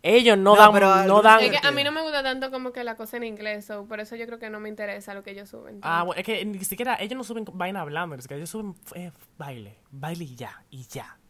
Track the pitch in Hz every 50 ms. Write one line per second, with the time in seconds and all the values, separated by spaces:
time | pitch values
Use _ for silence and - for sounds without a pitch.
0 | - 160 214 247 240 233 214 196 190 196 208 202 214 214 208 202 196 190 190 190
1 | 190 190 196 214 208 220 220 220 247 254 262 294 277 285 285 285 277 285 302 311
2 | 320 311 302 285 269 262 254 262 262 262 262 254 254 254 247 254 240 233 226 233
3 | 226 220 - 240 240 226 214 208 214 214 214 208 202 - 214 208 202 220 220 208
4 | 214 214 233 233 233 233 233 226 226 220 214 208 214 214 214 208 214 208 196 202
5 | 196 208 196 202 196 202 196 196 202 196 - - - - 214 202 - 156 165 170
6 | 175 180 165 175 185 220 220 190 190 214 208 190 196 - 202 185 240 254 233 -
7 | 202 202 254 262 240 202 226 226 220 - 165 185 175 185 196 196 165 147 147 160
8 | 175 170 147 127 123 131 139 143 165 165 - 220 214 202 175 _ _ - - 175
9 | 180 175 _ _ _ _ _ - 156 143 131 120 104 101 104 _ _ _ 135 139
10 | 143 156 175 170 170 135 127 117 123 104 - - _ _ - 131 123 _ - 135
11 | 110 - - _ _